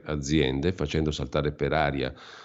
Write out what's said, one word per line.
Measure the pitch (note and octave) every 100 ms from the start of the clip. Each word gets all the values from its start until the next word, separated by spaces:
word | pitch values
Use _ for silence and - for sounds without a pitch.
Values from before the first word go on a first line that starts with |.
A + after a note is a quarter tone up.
| -
aziende, | D2+ C#2 D#2 C2 C2+ F2
facendo | F2+ D2+ D#2+ D#2
saltare | D2 - D2+ D2
per | D2 C#2+
aria | D2+ D2 C#2 B1+ - - -